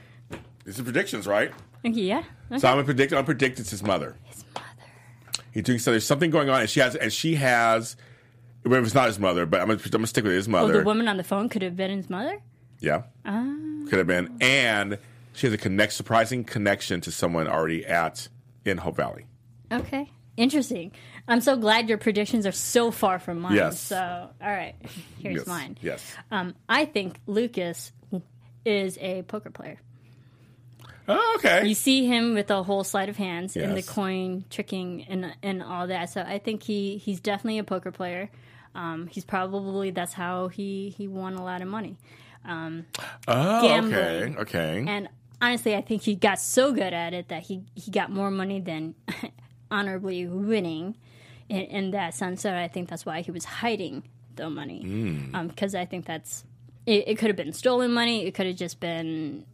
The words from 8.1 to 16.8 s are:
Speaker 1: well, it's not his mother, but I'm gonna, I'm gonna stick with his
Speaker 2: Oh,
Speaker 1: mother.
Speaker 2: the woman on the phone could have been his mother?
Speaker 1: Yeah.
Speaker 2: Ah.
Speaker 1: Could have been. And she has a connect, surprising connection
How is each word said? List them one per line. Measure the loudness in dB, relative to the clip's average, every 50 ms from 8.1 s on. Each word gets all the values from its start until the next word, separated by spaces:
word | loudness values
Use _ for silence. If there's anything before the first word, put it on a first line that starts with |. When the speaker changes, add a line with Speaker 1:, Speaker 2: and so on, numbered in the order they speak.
| -20 -20 _ _ _ _ -20 -20 -20 -4 2
Speaker 1:
well, | 4 6 6 6
it's | 6 6
not | 6 6
his | 6 4
mother, | 4 4 4 4 4 4
but | 4 4 4
I'm | 4
gonna, | 4 2 2 0
I'm | 0
gonna | 0 0 0
stick | 2 0 2 4
with | 4 4
his | 4 4
Speaker 2:
Oh, | 4
Speaker 1:
mother. | 4 6 6 8 6 6
Speaker 2:
the | 6
woman | 4 2 2 2
on | 0 0
the | -2 -2
phone | -2 -2 0 0 -2
could | -2 -4 -4
have | -4 -4
been | -4 -4 -2
his | -2 -4 -4 -6
mother? | -6 -6 -4 -6 -6 -8 -12 -18 _ _ _ _ -14 -4
Speaker 1:
Yeah. | 0 0 0 0 -2 -6 -16 -12 -8
Speaker 2:
Ah. | -4 -4 -2 -2 -4 -4 -6 -6 -8 -8 -8 -2 2
Speaker 1:
Could | 2
have | 2 4
been. | 4 2 2 0 -2 -2 0
And | 2 4 4 4 4 4 2 2 0 -2 -4 -8 -10 -16 -20 -20 -20 -18 -4
she | 0 0
has | 2 2
a |
connect, | 2 0 2 4 4 4 4 2
surprising | -4 -2 4 4 4 4 4 0 -4 -4
connection | -4 -4 0 2 2 2 2